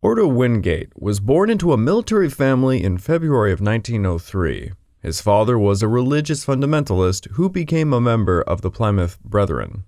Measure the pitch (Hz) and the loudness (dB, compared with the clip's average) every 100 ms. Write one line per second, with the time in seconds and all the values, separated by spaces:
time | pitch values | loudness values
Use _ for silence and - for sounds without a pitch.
0 | 196 226 196 123 123 113 92 78 - - | 0 2 2 2 2 0 0 -2 -6 -8
1 | 101 101 101 147 208 226 170 131 117 202 | -4 -2 2 2 2 0 2 2 2 0
2 | 226 220 175 - 135 131 131 131 98 92 | 0 0 0 0 2 2 2 0 0 -4
3 | - 165 160 139 107 87 101 113 107 113 | -2 -2 2 2 2 0 0 -2 -2 -2
4 | 98 85 - 98 82 55 - 98 _ _ | -2 -2 -4 -4 -2 -4 -10 -16 _ _
5 | - - 107 101 110 120 101 101 107 117 | -8 -6 0 2 2 2 2 2 2 2
6 | 127 147 151 151 - 135 139 151 143 92 | 2 0 -2 -4 -2 -2 0 0 0 0
7 | 92 92 - - 185 185 160 165 156 127 | 2 0 -6 -2 -2 -2 -2 0 2 2
8 | 120 113 101 92 - 92 95 - 110 101 | 2 2 2 0 0 -2 -4 -2 0 2
9 | 87 - - 101 101 67 50 98 | 0 -4 -4 -2 0 -2 -6 -10